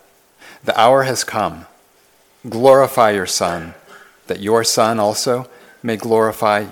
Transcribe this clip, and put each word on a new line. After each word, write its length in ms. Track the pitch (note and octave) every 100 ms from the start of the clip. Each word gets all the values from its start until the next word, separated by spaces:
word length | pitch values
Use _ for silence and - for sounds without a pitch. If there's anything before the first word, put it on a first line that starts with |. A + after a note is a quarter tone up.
| _ _ _ _ - -
the 160 | - A2
hour 220 | A#2+ C3+
has 200 | C3 A#2
come. 440 | - A2+ F2+ E2 - _ _ _ _ _ _ _ A#2+
Glorify 640 | A2+ C3 C3+ B2+ - A2
your 160 | G2+ F2+
Son, 480 | - F2+ F2 E2 - _ - - _ -
that 140 | F#2
your 240 | G2+ A2+
Son 340 | A#2 B2+ A2 A2+
also 520 | G#2 G#2+ C3+ B2 B2 - - _
may 160 | A#2 G#2+
glorify 720 | A#2 A2+ A2 G#2 A2 G#2 G2+